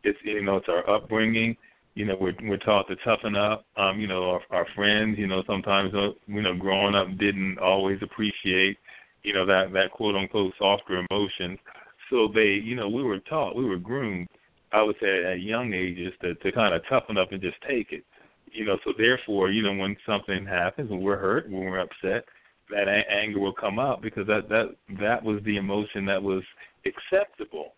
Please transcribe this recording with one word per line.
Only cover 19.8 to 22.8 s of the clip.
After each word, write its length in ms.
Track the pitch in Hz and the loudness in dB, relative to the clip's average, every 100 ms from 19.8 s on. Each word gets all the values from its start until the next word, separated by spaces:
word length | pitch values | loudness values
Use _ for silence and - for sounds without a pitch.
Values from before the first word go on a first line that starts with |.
| 98 101 - | -4 -6 -2
something 400 | 104 - 95 98 | -4 -2 -6 -2
happens, 440 | 90 87 - 127 | 0 0 -2 -6
when 120 | 95 | -2
we're 160 | 95 98 | 0 0
hurt, 320 | 95 120 - | 2 0 -2
when 140 | 95 | -6
we're 160 | 92 92 | -4 -4
upset, 460 | 87 - 92 90 - - _ _ _ | -4 -4 -2 -2 -4 -20 _ _ _
that 180 | 104 | -2